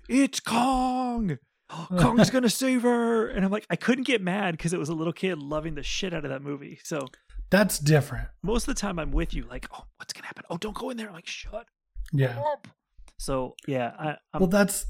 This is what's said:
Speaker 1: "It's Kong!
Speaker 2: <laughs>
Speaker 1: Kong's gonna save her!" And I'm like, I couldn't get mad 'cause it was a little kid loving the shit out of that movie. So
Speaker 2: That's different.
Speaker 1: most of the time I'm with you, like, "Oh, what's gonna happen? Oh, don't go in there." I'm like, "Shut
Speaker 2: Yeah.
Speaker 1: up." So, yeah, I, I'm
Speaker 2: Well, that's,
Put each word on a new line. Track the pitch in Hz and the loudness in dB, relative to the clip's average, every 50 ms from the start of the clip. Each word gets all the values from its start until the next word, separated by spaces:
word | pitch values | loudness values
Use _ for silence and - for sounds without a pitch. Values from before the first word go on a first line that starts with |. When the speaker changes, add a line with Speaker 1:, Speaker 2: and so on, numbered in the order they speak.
| - - | -4 0
Speaker 1:
"It's | 233 269 277 - - - | 2 4 4 4 2 -4
Kong! | - - 220 240 240 269 262 254 254 254 254 254 254 247 240 233 214 180 143 - _ _ _ _ _ - | -4 0 2 2 4 4 2 2 2 0 0 0 -2 -2 -2 0 0 -2 -2 -4 _ _ _ _ _ -16
Speaker 2:
<laughs> | |
Speaker 1:
Kong's | - 165 165 - 180 180 175 240 233 240 196 - | -14 -12 -6 -2 4 6 6 6 8 8 6 6
gonna | 262 254 247 214 | 6 2 2 2
save | - - 262 262 254 247 | 0 0 0 2 2 2
her!" | 233 240 240 233 233 233 233 226 214 - | 2 2 2 2 2 2 2 0 0 -2
And | - 196 185 | -2 -2 0
I'm | 190 | 0
like, | 202 214 - - | 0 -2 -4 -4
I | - | -4
couldn't | - - - 262 277 247 277 | -2 0 0 0 0 0 0
get | 254 214 | 0 0
mad | 185 180 180 208 202 180 165 - | 0 0 -2 0 0 -2 -2 -2
'cause | - 165 | -2 -2
it | 180 165 | -2 -2
was | 151 135 | -4 -4
a | 165 | -4
little | 156 160 170 | -2 -2 -2
kid | 160 - 190 190 175 151 | -2 -2 -2 -4 -4 -4
loving | 139 143 151 156 156 165 151 | -6 -6 -4 -4 -4 -4 -6
the | 143 131 | -6 -6
shit | - - - 202 185 | -6 -4 -4 -4 -4
out | 170 160 143 | -4 -4 -4
of | 139 | -6
that | 135 135 | -6 -6
movie. | 139 143 143 139 147 175 160 - - | -6 -8 -8 -8 -10 -14 -16 -14 -10
So | - 165 143 135 127 - - _ - - - - - | -6 -6 -6 -6 -8 -12 -20 _ -16 -14 -14 -2 4
Speaker 2:
That's | - 196 214 190 - - | 4 6 6 4 2 2
different. | 143 147 156 143 135 - 123 117 - - - _ | 4 6 6 6 6 2 -4 -8 -8 -8 -10 _
Speaker 1:
most | - 185 226 233 - 302 | -2 0 0 0 0 0
of | 262 | -2
the | - | -2
time | 202 202 180 165 | -4 -4 -4 -4
I'm | 151 139 | -2 0
with | 135 123 - - - | 0 0 0 0 -2
you, | 147 117 | -4 -6
like, | 113 127 131 - - | -6 -8 -12 -12 -14
"Oh, | - - - - _ - | -16 -18 -20 -20 _ -16
what's | - - | -14 -14
gonna | - - - | -14 -12 -14
happen? | - - - - - | -16 -16 -14 -10 -8
Oh, | 170 | -8
don't | 170 - 214 196 | -6 -6 -8 -8
go | - 233 262 | -6 -8 -8
in | 247 | -6
there." | 226 220 208 | -8 -8 -10
I'm | 175 | -12
like, | 165 - - | -14 -14 -12
"Shut | - - - - - 226 233 _ _ _ _ _ - - - - | -12 -12 -12 -12 -12 -12 -12 _ _ _ _ _ -12 -12 -6 0
Speaker 2:
Yeah. | 156 135 135 123 120 - | 2 4 4 2 2 0
Speaker 1:
up." | - 302 285 - - - - _ _ _ _ - - - _ - | -2 -2 -2 -4 -6 -14 -20 _ _ _ _ -20 -20 -20 _ -10
So, | - - 135 131 127 - - - - | -6 -4 -2 -2 -2 -4 -8 -10 -6
yeah, | - 135 127 120 117 - - | -4 -2 -2 -2 -4 -6 -6
I, | 156 151 147 - _ _ - | -6 -6 -6 -8 _ _ 0
I'm | 156 | 2
Speaker 2:
Well, | 190 | 2
that's, | 170 196 202 202 190 - - - | 4 6 4 4 4 2 -4 -4